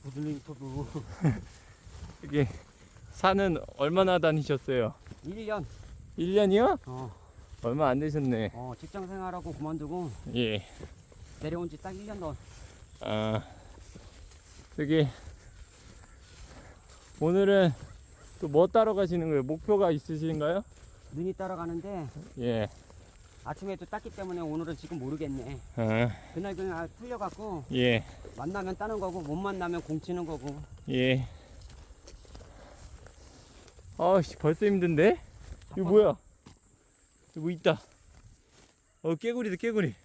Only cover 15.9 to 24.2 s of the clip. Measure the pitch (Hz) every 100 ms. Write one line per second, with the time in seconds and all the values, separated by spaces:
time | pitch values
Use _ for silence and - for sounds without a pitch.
15.9 | - - - - - - - - - -
16.9 | - - - 156 185 196 202 180 127 -
17.9 | - - - - - 165 143 185 233 220
18.9 | 196 185 175 160 147 131 160 - 208 185
19.9 | 147 - 156 160 156 147 185 220 - -
20.9 | - - 135 180 190 190 185 170 165 196
21.9 | 196 139 147 160 - 120 113 104 - -
22.9 | - - - - - 120 151 196 180 175
23.9 | 214 220 -